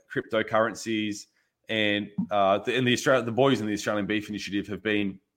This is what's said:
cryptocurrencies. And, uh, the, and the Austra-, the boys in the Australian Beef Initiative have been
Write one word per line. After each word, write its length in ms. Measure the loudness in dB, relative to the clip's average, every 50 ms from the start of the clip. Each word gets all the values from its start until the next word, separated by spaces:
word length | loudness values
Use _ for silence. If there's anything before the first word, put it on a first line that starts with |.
| _ -10
cryptocurrencies. 1120 | -8 -8 -6 -2 -2 -2 0 2 2 2 2 0 -2 -6 -6 -4 -2 -2 -2 -4 -6 -8 -12 -18 _ _ _ _ _ _ _ -4
And, 400 | 0 0 2 2 2 0 -2 -4 -6 -6 -4 0
uh, 260 | 2 4 4 4 4 2
the, 180 | 2 0 -2
and 80 | 0 2
the 100 | 2 2
Austra-, 300 | 2 2 2 2 2 2
the 60 | 0
boys 300 | 2 4 4 4 4 2
in 80 | 0 -2
the 60 | -4
Australian 320 | -4 -2 -2 -2 -2 -2
Beef 220 | -2 -2 -2 -4 -6
Initiative 380 | -8 -8 -6 -4 -4 -4 -4
have 160 | -4 -8 -6
been 380 | -2 -2 0 0 0 -2 -4 -8 _ _ _